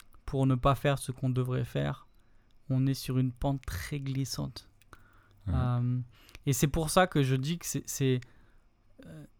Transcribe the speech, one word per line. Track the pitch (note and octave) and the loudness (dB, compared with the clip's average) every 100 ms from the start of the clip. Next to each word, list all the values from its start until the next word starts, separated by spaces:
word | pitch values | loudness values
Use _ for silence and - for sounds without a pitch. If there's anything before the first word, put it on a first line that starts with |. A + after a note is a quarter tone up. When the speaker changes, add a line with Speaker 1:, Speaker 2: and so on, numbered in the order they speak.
| - - - | -20 -16 -4
Speaker 1:
pour | C#3 C3+ | 2 2
ne | B2+ | 4
pas | C#3 C3 | 4 4
faire | D3 C3+ | 2 0
ce | - | -4
qu'on | - C3 | -4 -2
devrait | B2+ B2+ B2+ B2 | 0 0 -2 -2
faire, | C#3+ C#3+ C#3 - - - - _ - - | -2 -4 -6 -12 -20 -20 -20 _ -16 -2
on | C3 C3+ | 2 2
est | |
sur | C3 - C3 | 0 0 0
une | B2+ | 0
pente | B2 C#3+ C#3 - | 0 -2 -2 -4
très | - - D3 | -8 -6 -6
glissante. | C3+ C3 C3 - C#3 - - _ - - - - _ - F#2+ | -4 -4 -4 -4 -6 -8 -20 _ -20 -20 -20 -20 _ -12 -2
Speaker 2:
Mhm. | F2 | 0
Speaker 1:
Euh, | B2+ B2 B2 B2+ B2 - - - - | 2 0 0 -2 -4 -14 -20 -8 -2
et | |
c'est | C3+ D3+ | 2 2
pour | E3 D3+ | 2 2
ça | F#3 F3+ | 4 4
que | D#3 | 4
je | C3 C3+ | 2 2
dis | C#3 E3+ | 0 -4
que | - | -4
c'est, | C#3 - | -8 -6
c'est, | - C3+ B2+ - - - - _ _ _ - E3+ | -2 2 0 -2 -20 -20 -20 _ _ _ -20 -20
euh, | D#3+ - | -18 -20